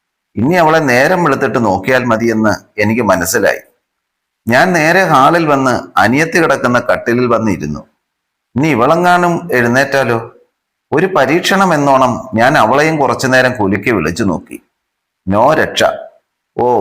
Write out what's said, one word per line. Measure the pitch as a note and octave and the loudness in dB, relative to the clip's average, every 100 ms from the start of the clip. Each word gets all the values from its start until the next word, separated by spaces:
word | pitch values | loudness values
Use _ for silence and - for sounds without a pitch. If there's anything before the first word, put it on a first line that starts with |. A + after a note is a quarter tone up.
| _ _ _ - | _ _ _ -4
ഇനി | A#2+ | 0
അവളെ | F3+ D#3+ D#3+ D3 | 2 2 2 2
നേരം | B2 C#3+ F#3 | 0 2 0
വെളുത്തിട്ട് | E3 C3+ C3 C3 | 0 0 -2 -2
നോക്കിയാൽ | A2 F#2+ A2 B2+ | 0 -2 0 -2
മതിയെന്ന് | A#2+ A2 A#2 A2+ A2 F#2+ - - | 0 0 0 0 0 -2 -8 -4
എനിക്ക് | G#2 A2+ A2 | -2 0 0
മനസ്സിലായി. | F#2 F#2+ A#2+ A#2+ - - _ _ _ _ _ _ _ - | 0 0 0 0 -2 -10 _ _ _ _ _ _ _ -2
ഞാൻ | B2 F3+ | 0 2
നേരെ | F3 D#3 F3 | 2 2 2
ഹാളിൽ | F#3 D3 C#3+ E3+ D#3 | 2 4 4 2 0
വന്ന് | C#3 C3 A#2 - - | 0 0 -2 -4 0
അനിയത്തി | G2+ C3 E3 F3 | 0 2 0 0
കിടക്കുന്ന | D#3+ C3+ B2+ A#2+ - | 0 0 0 -2 0
കട്ടിലിൽ | B2 B2 A#2+ B2+ | -4 -2 -2 0
വന്നിരുന്നു. | A2+ A2 F2+ D2 C#2+ - _ _ _ _ _ _ | 0 0 -4 -6 -10 -14 _ _ _ _ _ _
ഇനി | A#2 D#3 | -4 0
ഇവളെങ്ങാനും | B2+ B2 E3+ F3+ F3+ F3 E3+ - | 2 2 2 2 2 2 -2 -2
എഴുന്നേറ്റാലോ? | B2+ A#2+ B2 C#3 C#3 B2+ A#2 A#2 - _ _ _ _ _ | 0 2 0 0 0 0 -2 -6 -18 _ _ _ _ _
ഒരു | C3+ F#3 | -2 0
പരീക്ഷണം | E3+ B2+ E3 F#3 G3 G3 | 0 0 0 0 0 2
എന്നോണം | D#3 C#3+ C3 B2+ A2+ - | 2 2 2 2 -2 -4
ഞാൻ | G#2+ A#2+ D3+ | 0 2 2
അവളെയും | A2 C3 D#3 D#3 | 2 2 0 0
കുറച്ചു | C3 A2+ C3 | -2 -2 0
നേരം | B2+ B2+ A#2+ | 2 2 0
കുലുക്കി | G2 G2+ - | -2 -2 -2
വിളിച്ചു | A2 D#2 F2 | -2 -2 -2
നോക്കി. | G2+ D#2 - A#1 _ _ _ _ _ _ - | -4 -4 -8 -20 _ _ _ _ _ _ -4
നോ | G2+ B2+ | 0 2
രക്ഷ. | D#3 G2+ - - - - _ _ _ _ - | 2 -2 0 -2 -2 -14 _ _ _ _ -4
ഓ, | A#2+ A#2+ | 0 0